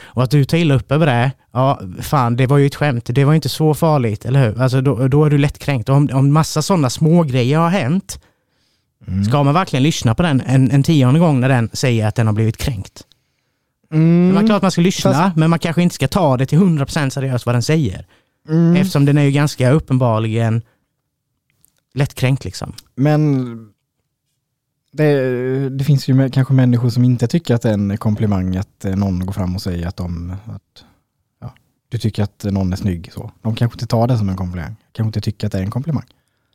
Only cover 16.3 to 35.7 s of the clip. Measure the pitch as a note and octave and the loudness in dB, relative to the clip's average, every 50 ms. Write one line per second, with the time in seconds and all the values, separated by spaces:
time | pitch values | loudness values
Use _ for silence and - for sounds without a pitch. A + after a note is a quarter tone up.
16.3 | C3 A#2+ C3+ - D3 D#3 G3+ F#3 E3 D3 C3+ - - E3 C#3+ C3+ - C#3+ C3 C3+ | 2 0 0 0 2 2 4 2 2 0 -2 -4 -4 -2 -2 -4 -4 -4 -4 -4
17.3 | B2+ A#2+ - A#2+ A#2+ A#2+ A2 - D#3 E3 C#3+ G2+ F2 - - _ _ _ _ _ | -4 -4 -2 -2 -2 0 0 0 0 0 -2 -2 -4 -8 -14 _ _ _ _ _
18.3 | _ _ _ - D#3 E3 E3+ E3 F3 F3+ F#3+ F#3+ - D3 C#3 C#3+ C#3+ D3 C#3+ C#3 | _ _ _ -2 0 2 4 4 4 4 2 2 2 2 2 4 4 4 2 2
19.3 | C#3 C#3+ D3 D3 - - B2 B2 C3+ D#3+ - - C3+ B2+ B2+ A#2+ A2 A2 A2+ A2 | 2 2 0 0 0 0 2 2 2 2 0 0 0 0 2 0 0 0 -2 -2
20.3 | A2 A#2 A#2 A2+ A2 A#2 - _ _ _ _ _ _ _ _ _ _ _ _ _ | -2 -2 0 0 -2 -2 -4 _ _ _ _ _ _ _ _ _ _ _ _ _
21.3 | _ _ _ _ _ _ _ _ _ _ _ _ - B2+ C#3+ - - - - B2+ | _ _ _ _ _ _ _ _ _ _ _ _ -6 -4 -4 -4 -4 -2 -2 0
22.3 | C3+ - - F#2+ - - - - - - - _ - - C3+ D3+ D3+ D3+ D3+ D3 | 0 -2 -4 -8 -12 -10 -12 -12 -14 -16 -20 _ -4 -2 0 2 2 2 2 2
23.3 | C#3 C3 B2+ B2 A#2 A2+ A2+ G#2 _ _ _ _ _ _ _ _ _ _ _ _ | 0 -2 -4 -6 -10 -14 -16 -20 _ _ _ _ _ _ _ _ _ _ _ _
24.3 | _ _ _ _ _ _ _ _ _ _ _ _ - C#3+ D3+ D3+ C#3+ C#3 C3 C3 | _ _ _ _ _ _ _ _ _ _ _ _ -4 0 0 2 2 2 0 0
25.3 | B2+ A#2+ B2+ B2+ C3 C3+ C#3 C3 C3+ C3+ C3+ C#3+ C#3+ C3 - - C3 C3 C3+ C3 | -2 -2 -2 -2 -2 -2 -4 -4 -4 -4 0 0 0 0 2 2 2 2 2 2
26.3 | B2 C3+ C3 - C3+ C3 B2+ B2 A#2+ A#2 A#2+ A#2+ G#2+ B2 B2 B2 B2 A#2 B2 A2+ | 0 0 0 2 2 2 4 4 2 2 0 0 0 2 2 2 2 0 0 -2
27.3 | - E3+ - - A#2+ A2+ - A#2 G#2 G2+ G2+ G2 G2 G#2+ - A2+ G#2+ G#2 A2 G#2 | -2 -2 -2 0 -2 0 0 0 0 0 -2 -2 -2 -2 -2 -2 -2 0 0 -2
28.3 | G2+ F#2 F#2 F#2 F2+ F#2 F#2+ - _ - - G2 F#2+ G2 G2+ G2 F#2 F2+ F#2 F#2 | 0 -2 -2 -2 -4 -4 -6 -8 _ -10 -8 -6 -2 -2 -2 -2 -2 -4 -4 -6
29.3 | G2 G2+ F#2+ F2+ F2+ F#2+ - G2 F2 F2 E2+ F2 - - F#2+ F2 F2 E2+ E2+ F2 | -6 -6 -4 -4 -6 -6 -6 -6 -6 -6 -6 -8 -8 -8 -8 -8 -8 -8 -10 -10
30.3 | F2+ G2 G#2+ A2 G#2 G2 _ _ _ - _ _ _ _ _ _ _ _ _ _ | -12 -12 -14 -14 -18 -18 _ _ _ -20 _ _ _ _ _ _ _ _ _ _
31.3 | _ - - - - _ _ _ _ _ _ _ - G#2+ - G#2+ - - G#2 G2+ | _ -20 -20 -20 -20 _ _ _ _ _ _ _ -8 -6 -4 -4 -4 -4 -6 -6
32.3 | _ - - G2+ G2 G2 F#2+ F#2 F#2 - - G2+ F2+ E2+ E2 - - - - A2+ | _ -8 -6 -4 -2 -2 -2 -2 -4 -4 -4 -4 -4 -6 -8 -14 -16 -16 -16 -16
33.3 | - _ - A2+ A2 - B2 A#2+ - - A#2+ - - A2+ A#2 A#2+ C3 A2 G#2 F#2+ | -14 _ -6 -6 -4 -2 -2 -4 -4 -6 -8 -4 -2 0 0 0 0 0 0 -2
34.3 | F#2 F#2 F#2+ F2+ F2 F2+ E2 - A2 - _ _ - - A2+ A2 G#2+ G#2+ - - | -2 -4 -6 -8 -8 -8 -10 -12 -14 -16 _ _ -6 -6 -4 -4 -4 -6 -6 -6
35.3 | G2+ - - G#2 - G2 F#2 G2+ | -6 -6 -6 -6 -4 -4 -6 -6